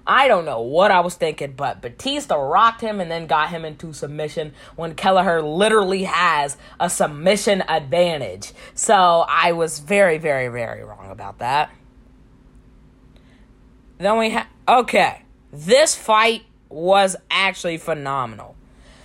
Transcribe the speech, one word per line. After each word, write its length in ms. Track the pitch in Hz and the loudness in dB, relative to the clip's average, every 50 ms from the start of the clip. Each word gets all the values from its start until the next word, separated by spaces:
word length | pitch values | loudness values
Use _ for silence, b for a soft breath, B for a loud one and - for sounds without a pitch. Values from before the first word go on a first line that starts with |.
| b | b
I 200 | - 202 247 277 | 0 2 4 4
don't 180 | 254 214 180 165 | 4 4 2 2
know 160 | 151 123 113 | -2 -4 -6
what 280 | 117 123 143 170 202 208 | -4 0 2 4 4 6
I 120 | 190 180 | 6 4
was 120 | 170 180 - | 2 0 -2
thinking, 400 | - 170 156 151 - 147 143 131 | -4 -4 -4 -4 -6 -8 -10 -8
but 240 | 135 139 123 104 - | -6 -6 -6 -6 -8
Batista 560 | - 120 117 - - 269 285 294 - - 180 | -12 -14 -14 -10 -8 -6 -6 -6 -4 -2 -2
rocked 460 | 147 135 139 165 196 226 233 233 - | -2 0 2 4 4 4 4 2 -2
him 180 | 233 220 208 196 | -6 -6 -6 -6
and 120 | 180 165 | -6 -6
then 160 | 170 170 165 | -6 -8 -2
got 240 | 156 165 151 156 156 | 0 0 0 0 -2
him 120 | 170 165 160 | -6 -8 -10
into 280 | 156 151 - - 160 151 | -12 -12 -14 -16 -16 -12
submission 640 | - 156 143 147 151 151 151 - 165 151 151 B B B B B | -12 -12 -10 -8 -8 -8 -8 -6 -8 -8 -8 B B B B B
when 200 | - 170 165 156 | -12 -10 -10 -8
Kelleher 480 | - - 190 190 185 180 190 165 165 151 | -2 0 2 4 4 4 2 0 0 -2
literally 640 | 151 156 180 208 220 220 220 196 185 196 190 190 | -2 0 0 2 4 4 2 2 0 -2 -2 -4
has 520 | - 156 170 180 175 160 147 143 143 - B B B B B | -4 -2 0 2 2 2 0 -2 -4 -6 B B B B B
a 100 | 165 170 | -4 -2
submission 720 | - - 180 151 151 147 165 185 208 202 - 220 202 190 - - | -2 -2 -2 -2 -4 -2 0 0 0 2 0 0 0 0 0 -2
advantage. 840 | 160 156 147 131 170 175 180 170 160 143 120 95 90 101 - - B B B B B | -2 -4 -2 0 0 2 2 2 0 -4 -8 -10 -12 -14 -16 -18 B B B B B
So 520 | - - - 208 190 180 175 170 165 175 - | -4 0 2 4 4 6 6 4 4 2 2
I 220 | 143 165 170 175 | 0 2 2 2
was 260 | 170 170 165 160 - | 0 0 -2 -4 -4
very, 400 | 147 147 - 202 202 196 175 160 | -8 -4 0 2 4 4 4 2
very, 300 | 156 160 151 139 131 127 | 0 -2 -2 -2 -2 -4
very 360 | 120 117 120 113 113 110 107 107 | -4 -6 -6 -8 -8 -10 -12 -16
wrong 280 | 107 104 95 95 95 | -18 -18 -18 -18 -18
about 260 | 95 104 101 98 98 | -16 -16 -16 -16 -12
that. 320 | - 117 120 135 147 - - - _ _ _ _ - _ _ _ _ _ _ _ _ _ _ - - _ _ _ _ _ _ _ _ _ _ b b b b b b b b b _ _ _ _ _ _ _ _ - | -8 -4 -2 0 0 -2 -4 -8 _ _ _ _ -20 _ _ _ _ _ _ _ _ _ _ -20 -20 _ _ _ _ _ _ _ _ _ _ b b b b b b b b b _ _ _ _ _ _ _ _ -4
Then 180 | 175 202 220 | 0 0 2
we 140 | 226 226 220 | 2 0 0
ha-, 180 | 214 233 - - _ _ _ | -2 -4 -6 -8 _ _ _
okay. 540 | 180 226 247 233 - 226 202 170 - - - _ _ _ _ _ _ 139 | 4 4 4 4 2 2 2 2 2 -2 -6 _ _ _ _ _ _ -20
This 420 | 147 151 175 240 277 311 311 - | -10 0 2 4 4 4 4 0
fight 500 | - - - 220 214 226 233 233 214 - _ _ _ _ | -2 0 2 2 4 4 2 0 -4 -8 _ _ _ _
was 480 | _ - 151 170 180 196 202 196 190 185 - _ - | _ -10 -4 0 4 4 4 4 2 -2 -6 _ -4
actually 480 | 170 185 196 190 185 - - 175 165 | -2 0 0 -2 -2 -4 -6 -8 -8
phenomenal. 800 | 156 - 170 160 147 139 135 139 135 123 113 107 104 - - - - b b b b b b b b | -6 -6 -6 -6 -6 -6 -6 -4 -4 -6 -6 -10 -14 -20 -20 -20 -20 b b b b b b b b